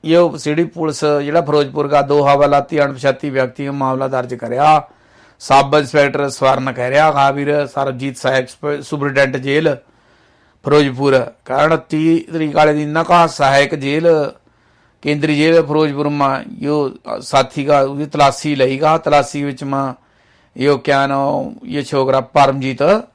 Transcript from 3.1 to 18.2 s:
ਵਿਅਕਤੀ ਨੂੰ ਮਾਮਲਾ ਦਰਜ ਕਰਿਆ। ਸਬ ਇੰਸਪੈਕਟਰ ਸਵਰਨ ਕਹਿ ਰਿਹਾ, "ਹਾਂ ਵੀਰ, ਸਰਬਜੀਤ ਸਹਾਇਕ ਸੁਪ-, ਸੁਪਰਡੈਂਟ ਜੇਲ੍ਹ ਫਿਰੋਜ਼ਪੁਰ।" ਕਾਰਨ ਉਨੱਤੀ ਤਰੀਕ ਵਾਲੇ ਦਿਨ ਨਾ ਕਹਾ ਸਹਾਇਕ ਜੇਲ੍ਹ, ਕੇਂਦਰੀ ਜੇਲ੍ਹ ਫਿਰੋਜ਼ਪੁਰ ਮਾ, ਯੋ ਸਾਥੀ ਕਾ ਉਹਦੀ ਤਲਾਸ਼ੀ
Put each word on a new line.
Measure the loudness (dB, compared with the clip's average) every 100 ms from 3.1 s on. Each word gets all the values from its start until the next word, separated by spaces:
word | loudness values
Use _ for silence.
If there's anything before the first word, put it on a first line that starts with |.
| -2 -4
ਵਿਅਕਤੀ | -2 -4 -4 -8
ਨੂੰ | -4
ਮਾਮਲਾ | -4 -2 -2
ਦਰਜ | -4 -6 -8
ਕਰਿਆ। | -6 0 4 4 0 _ _ _ _ _
ਸਬ | 2 4 4 2
ਇੰਸਪੈਕਟਰ | 2 2 2 0 -4
ਸਵਰਨ | 0 0 2 -2
ਕਹਿ | -4 0
ਰਿਹਾ, | 2 4
"ਹਾਂ | 4 2
ਵੀਰ, | 0 -2 -2 -2
ਸਰਬਜੀਤ | -4 -4 -4 -8 -4
ਸਹਾਇਕ | -2 -2 -2
ਸੁਪ-, | -8 -8 -8
ਸੁਪਰਡੈਂਟ | -6 -6 -2 0 0 0
ਜੇਲ੍ਹ | -2 0 0 -2 _ _ _ _ _ _ _ _
ਫਿਰੋਜ਼ਪੁਰ।" | 0 2 2 0 2 2 0 _ -6
ਕਾਰਨ | 0 2
ਉਨੱਤੀ | 0 -2 -2 0 0 -2
ਤਰੀਕ | -6 -2 2
ਵਾਲੇ | 2
ਦਿਨ | 2 -2
ਨਾ | -4
ਕਹਾ | 2 2 2
ਸਹਾਇਕ | 0 2 2 0 -2
ਜੇਲ੍ਹ, | -4 0 2 2 0 -8 _ _ _ _ _ _
ਕੇਂਦਰੀ | -4 -2 0 2
ਜੇਲ੍ਹ | 4 4
ਫਿਰੋਜ਼ਪੁਰ | 2 0 0 -2 -4
ਮਾ, | -2 -2 -2 -8 -8
ਯੋ | -4 -2 -2 -6 -12 -10
ਸਾਥੀ | -2 -2 0 -4 0
ਕਾ | 2
ਉਹਦੀ | 2 -4 -8
ਤਲਾਸ਼ੀ | 2